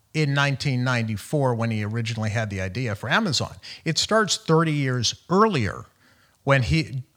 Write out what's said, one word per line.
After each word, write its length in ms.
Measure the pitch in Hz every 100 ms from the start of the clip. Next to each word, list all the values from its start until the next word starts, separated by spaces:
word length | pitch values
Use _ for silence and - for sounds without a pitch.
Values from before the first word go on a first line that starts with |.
| _
in 220 | 156 147
nineteen 500 | 143 139 135 147 123
ninety-four 720 | 127 123 113 107 - 151 135
when 160 | 113 117
he 120 | 110
originally 460 | 104 117 113 113 110
had 200 | 113 110
the 100 | 98
idea 340 | 95 107 127
for 140 | 98 117
Amazon. 460 | 180 214 123 - - - - 160
It 100 | 156
starts 400 | - 220 202 -
thirty 360 | - 160 165
years 420 | 147 135 127 110 - -
earlier 560 | 180 220 165 98 65 - _ _ _ _ _
when 180 | - 139
he, 400 | 113 160 - 135 -